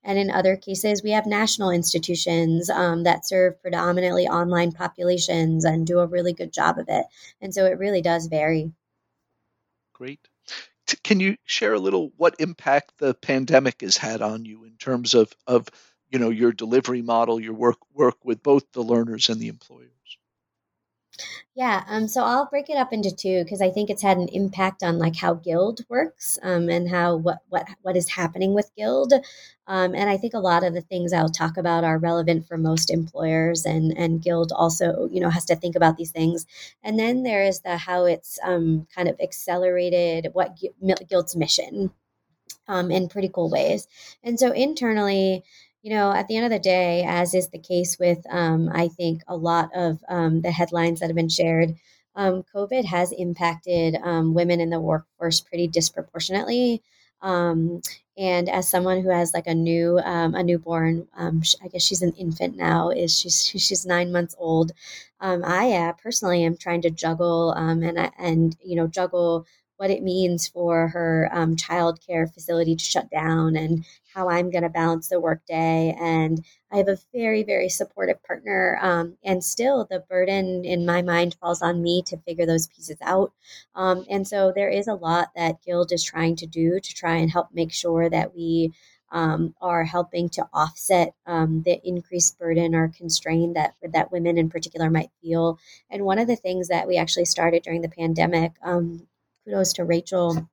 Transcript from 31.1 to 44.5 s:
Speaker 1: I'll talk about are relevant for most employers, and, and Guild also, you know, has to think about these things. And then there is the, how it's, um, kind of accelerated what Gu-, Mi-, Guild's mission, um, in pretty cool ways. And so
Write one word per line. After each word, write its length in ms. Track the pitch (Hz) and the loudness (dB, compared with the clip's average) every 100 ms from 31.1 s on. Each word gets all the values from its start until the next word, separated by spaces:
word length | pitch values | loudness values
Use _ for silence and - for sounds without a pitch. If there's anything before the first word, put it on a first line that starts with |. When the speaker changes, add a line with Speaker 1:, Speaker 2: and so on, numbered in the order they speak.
Speaker 1:
I'll 160 | 175 160 | 2 2
talk 260 | 160 160 165 | 0 -2 -2
about 280 | 170 170 | 0 2
are 120 | 165 160 | 2 2
relevant 500 | 170 170 165 165 165 | 2 0 2 0 -2
for 120 | 165 | -2
most 320 | 160 160 - | 0 2 0
employers, 760 | 165 165 160 160 160 160 165 | 0 -2 -2 0 2 2 0
and, 320 | 160 160 160 160 | 0 2 0 0
and 260 | 170 165 | 0 0
Guild 300 | 165 170 165 | 0 0 0
also, 560 | - 170 165 175 - 170 | 2 0 2 0 0 -2
you 100 | 185 | 0
know, 100 | 175 | 0
has 160 | 170 - | -2 0
to 100 | 165 | -2
think 180 | 175 | 0
about 220 | 170 165 165 | 4 4 4
these 160 | 165 | -6
things. 320 | 165 160 170 160 - - _ | 0 0 0 -8 -16 -20 _
And 160 | 214 220 | -4 0
then 240 | 226 254 | 0 0
there 200 | 254 208 | 0 2
is 180 | 196 185 | 2 0
the, 180 | 190 170 | -4 -6
how 260 | 170 180 | -2 2
it's, 340 | 180 165 - - | 2 2 -4 -8
um, 420 | 185 180 165 160 156 | -2 0 2 0 -2
kind 140 | - 175 | -4 -2
of 100 | - | -2
accelerated 1080 | - - - 175 180 180 175 180 175 165 160 | -6 -6 -4 0 0 0 0 2 2 -2 -4
what 260 | 180 180 185 | -2 -2 -4
Gu-, 140 | 190 - | -10 -4
Mi-, 240 | 190 185 180 | 0 0 0
Guild's 260 | 185 170 | -2 0
mission, 560 | 175 147 - - 202 190 _ _ _ _ _ _ - - | -2 0 0 -2 -4 -6 _ _ _ _ _ _ -20 -6
um, 220 | 190 180 | -4 0
in 180 | 180 180 | -2 -2
pretty 220 | 202 190 | -4 -4
cool 160 | 185 165 | -2 0
ways. 400 | 147 139 202 - - - - | 0 0 -2 -6 -20 -20 -14
And 160 | 233 233 | -6 0
so 140 | 254 | 2